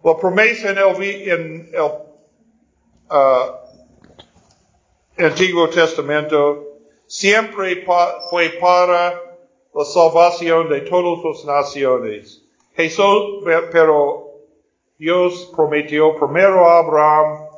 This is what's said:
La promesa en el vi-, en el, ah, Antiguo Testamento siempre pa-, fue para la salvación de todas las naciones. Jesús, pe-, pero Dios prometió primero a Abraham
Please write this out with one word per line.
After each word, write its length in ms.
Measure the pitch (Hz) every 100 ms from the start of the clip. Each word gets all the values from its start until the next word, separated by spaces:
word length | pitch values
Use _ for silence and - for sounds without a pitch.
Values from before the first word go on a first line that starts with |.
La 120 | 170 160
promesa 540 | 185 185 226 233 220
en 80 | 196
el 160 | 196
vi-, 340 | 180 196 202 196
en 420 | 170 160 160 165
el, 200 | - 151 - - _ _ _ _ _ _ _ _ _ _
ah, 500 | 151 135 127 127 - - _ _ _ _ _ - _ _ _ _ _ _ _ _ -
Antiguo 520 | 175 180 185 175 160
Testamento 1080 | 175 160 - 139 147 151 151 143 147 - - _ _ _
siempre 680 | - 196 214 214 202 190 180
pa-, 440 | 180 175 175 - -
fue 200 | 175 165 -
para 600 | 180 180 180 175 175 175 - - _ _ _
la 100 | 147
salvación 840 | 143 175 165 165 175 170 170 165 160
de 120 | 143
todas 420 | - 180 175 170
las 200 | 160 -
naciones. 1000 | 147 143 143 143 135 127 113 104 - _ _ _ _
Jesús, 680 | - 160 185 202 208 208 -
pe-, 240 | 175 165 170
pero 600 | 165 160 147 143 - - - _ _ _ _ _ _
Dios 520 | 156 180 180 175 -
prometió 600 | - 151 147 151 151 156 156
primero 520 | 139 160 196 190 170
a 100 | 170
Abraham 680 | 160 156 151 156 151 151 -